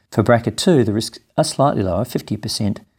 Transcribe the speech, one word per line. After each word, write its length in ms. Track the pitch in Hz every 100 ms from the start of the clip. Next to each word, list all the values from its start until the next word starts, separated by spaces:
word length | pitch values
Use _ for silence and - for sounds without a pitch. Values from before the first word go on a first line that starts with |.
| _
For 120 | -
brca 320 | 110 117 120 -
two, 300 | - 156 113
the 80 |
risks 260 | 104 - - _ -
are 60 |
slightly 400 | 156 - 139 -
lower, 220 | 95 87 120
fifty 320 | 135 - 104
percent 420 | 110 - 104 - _